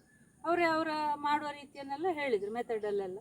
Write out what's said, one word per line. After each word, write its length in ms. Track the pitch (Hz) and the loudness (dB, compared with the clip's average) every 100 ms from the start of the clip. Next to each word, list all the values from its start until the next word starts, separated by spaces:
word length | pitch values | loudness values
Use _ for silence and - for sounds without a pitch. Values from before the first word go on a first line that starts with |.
| _ - - _ 311 | _ -20 -20 _ 0
ಅವರೇ 180 | 349 | 4
ಅವರ 240 | 339 320 320 302 302 294 | 4 4 2 0 0 0
ಮಾಡುವ 340 | 294 294 294 | 0 0 0
ರೀತಿಯನ್ನೆಲ್ಲ 560 | 285 285 285 277 277 370 | -8 -12 -12 -8 -2 0
ಹೇಳಿದರು, 400 | 302 285 214 202 | 0 2 0 0
ಮೆಥಡಲ್ಲೆಲ್ಲ. 680 | 233 240 220 208 202 190 190 | -4 -2 -2 -2 -2 -2 -6